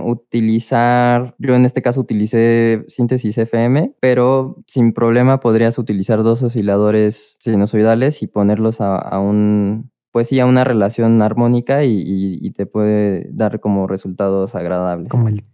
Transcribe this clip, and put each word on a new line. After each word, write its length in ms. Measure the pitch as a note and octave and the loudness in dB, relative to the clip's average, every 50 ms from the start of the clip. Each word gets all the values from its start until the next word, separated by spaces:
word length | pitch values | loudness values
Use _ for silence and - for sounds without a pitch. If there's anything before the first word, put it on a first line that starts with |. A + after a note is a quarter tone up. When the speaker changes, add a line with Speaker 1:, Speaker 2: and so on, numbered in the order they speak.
| D2+ | 0
Speaker 1:
utilizar, 1300 | A#2 A#2 A#2+ _ _ - A#2+ A2+ A2 A2 A2+ - - C3+ A#2 A#2+ B2 B2 B2 B2 B2 A#2+ A#2+ B2+ B2 - - | -4 -4 -6 _ _ -2 0 0 2 0 0 0 0 0 2 2 2 2 2 2 2 2 0 -2 -4 -8 -4
yo 160 | B2+ C3+ B2 | 0 2 4
en 100 | B2 B2+ | 4 4
este 160 | B2 - B2+ | 2 2 0
caso 200 | - B2 A#2+ C3+ | -2 -2 -2 -2
utilicé 800 | A#2 - A2+ G#2 G#2 A2 - A2+ A#2 A#2 A#2 A#2 A#2 A#2 A2+ G#2+ - - | -2 -2 -2 -2 -2 0 2 2 2 4 4 2 2 2 0 -2 -4 -6
síntesis 500 | - - A#2+ A#2 B2+ B2 - G#2 G#2+ A#2 | -4 -2 -2 0 0 -2 -2 -2 -2 -2
F 260 | A2+ - - A2+ A#2 | -2 -2 0 0 0
M, 300 | B2 C3 D3 F3 C#4 - _ | 2 2 0 0 -2 -4 _
pero 560 | - B2+ B2 B2 B2 B2+ C3+ C3+ C3 C3 - - - | 0 2 2 4 2 2 2 0 0 -4 -8 -14 -14
sin 260 | - - C3 A#2 A#2 | -6 0 2 2 2
problema 460 | A2 - A#2 A#2 A#2 B2 B2+ C3 C3+ C3 | 2 2 0 2 2 4 4 4 2 2
podrías 400 | - A#2 A2 A2+ A#2 A#2 A#2 B2 | 2 2 2 2 2 0 0 -2
utilizar 460 | A#2 - G#2 F#2+ F#2+ - A2 A2 A2 | -4 -4 -2 -2 0 0 0 0 2
dos 180 | A2+ A#2 A#2+ | 2 0 0
osciladores 920 | C3 A#2 A#2 A#2 G2+ G2+ G2 G2+ G#2+ G#2+ G#2+ G#2+ G#2+ G#2 G#2+ - - - - - | 0 -2 -2 -2 0 0 2 2 2 2 2 2 2 0 0 -4 -6 -8 -10 -8
sinusoidales 840 | - A#2 A2+ G2+ G2+ A2 - G#2+ G#2+ A2+ A2+ A#2 B2+ D3 D3 - | -4 0 0 0 0 2 2 2 2 2 2 2 0 0 -2 -4
y 40 | - | -8
ponerlos 540 | - - G#2+ G2+ G2+ G#2 A2 A2 A2 G#2+ - | -6 -2 0 0 2 2 0 0 -2 -2 -2
a, 160 | G#2 G2 F#2+ | -2 -2 -2
a 240 | - - - - G2 | -4 -4 -4 -4 -2
un, 720 | G2+ G2+ G#2 G#2 G#2 G#2 G#2 G#2 G2+ G2 G#2+ A2+ A#2+ - _ _ _ _ | -2 0 0 0 2 2 0 0 0 -2 -4 -6 -8 -14 _ _ _ _
pues 160 | - A#2 A#2 - | -2 -2 -2 0
sí, 120 | C3+ C3 | 0 2
a 60 | B2 | 2
una 180 | B2+ B2+ B2+ B2+ | 4 4 4 2
relación 580 | B2+ A#2+ G#2+ G2+ G2+ - - A2+ A2+ A2+ A2+ | 2 2 0 0 0 0 0 0 2 4 2
armónica 640 | G#2+ G#2+ A2 A#2+ A#2+ A#2 A#2+ A#2+ A#2 - C#3 C#3+ C3 | 2 2 0 0 0 2 0 0 0 0 0 0 0
y, 160 | B2+ G#2+ F#2+ | 0 0 -2
y, 440 | - F2+ G2 F#2+ G2 F#2+ F2+ - - | -2 -4 -4 -4 -4 -4 -6 -8 -10
y 60 | G2 | -10
te 160 | - - G2+ | -8 -8 -8
puede 600 | - - G#2+ G#2+ G#2+ G#2+ G#2 G#2 G2+ F#2+ F2 - - | -6 -4 -2 0 0 0 0 0 -2 -2 -4 -6 -8
dar 300 | - G2+ A2 G#2 A2 G#2+ | -4 -4 -2 -2 -2 -4
como 260 | - G#2+ G2+ G2 F#2+ | -4 -2 -2 -2 -2
resultados 720 | F#2+ F#2+ F#2+ - G2 F2+ - G2 G2 G2 G2 F#2+ G2 - | -4 -6 -6 -8 -8 -6 -4 -2 0 0 -2 -2 -4 -6
agradables. 520 | F#2 F2 F2 F2+ F2+ F2+ F2+ F2 E2+ E2+ - | -6 -6 -4 -4 -4 -2 -4 -4 -6 -6 -4
Speaker 2:
Como 200 | - A#2+ A#2 A2 | -2 -2 0 0
el 140 | G#2+ G#2 - - | -2 -4 -8 -6